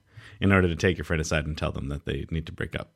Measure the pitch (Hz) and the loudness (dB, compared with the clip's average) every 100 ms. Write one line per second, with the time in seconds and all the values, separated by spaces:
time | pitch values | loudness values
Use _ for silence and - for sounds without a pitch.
0 | _ - - - 98 98 90 80 95 85 | _ -20 -20 0 4 6 4 4 0 0
1 | 76 80 78 80 76 76 78 71 69 73 | -2 -2 0 0 0 -2 -4 -4 -6 -6
2 | - 69 71 82 82 87 78 - - | -4 -6 -4 -6 -6 -8 -6 -6 -10